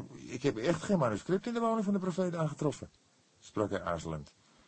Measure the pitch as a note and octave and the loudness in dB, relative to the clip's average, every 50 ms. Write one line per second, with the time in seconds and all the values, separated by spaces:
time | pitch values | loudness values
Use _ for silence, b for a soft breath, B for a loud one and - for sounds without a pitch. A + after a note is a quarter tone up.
0 | - - C3 - A#2+ - B2+ B2 B2+ C#3 B2+ A2 A2+ E3 E3+ E3 - - G3+ F3 | -4 -6 -10 -14 -12 -8 -8 0 2 2 2 2 2 2 2 0 2 2 4 4
1 | C#3 A#2 G#2+ G2 - - F3 F#3+ - A#3+ A#3 A#3 A#3 A3+ A3+ A3+ G#3 G3 G3+ G3 | 4 4 2 0 0 0 0 0 0 -2 -2 0 2 2 2 2 2 2 0 2
2 | F3+ F#3 E3 F#3+ F#3 F3+ E3+ E3+ D#3+ D3+ C#3+ - D#3 D3 - - - - - _ | 0 0 0 0 0 0 0 0 0 0 0 0 0 -2 -2 -2 -8 -14 -16 _
3 | _ _ _ _ _ _ _ _ - - - G#2 G#2+ G2 G2 F#2 F2+ F2+ E2+ E2 | _ _ _ _ _ _ _ _ -20 -8 -2 0 0 0 0 -2 -2 -2 -2 -2
4 | D2+ E2 D#2+ D2+ C#2+ - - b b b b b b | -2 -4 -4 -4 -6 -10 -16 b b b b b b